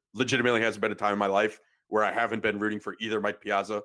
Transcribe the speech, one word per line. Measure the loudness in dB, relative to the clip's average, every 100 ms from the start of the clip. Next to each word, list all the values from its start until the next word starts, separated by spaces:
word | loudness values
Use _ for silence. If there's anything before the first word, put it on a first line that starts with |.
| _
legitimately | -4 0 2 4 4
hasn't | 2 0
been | -2
a |
time | 0 0
in | 2
my | 2
life | 2 2 -2 _ _ -4
where | 0
I | 2
haven't | 2 -2 0
been | -2 0
rooting | -2 -4
for | -8 -8
either | -4 -2
Mike | -2 -4
Piazza | -2 -2 -2 -6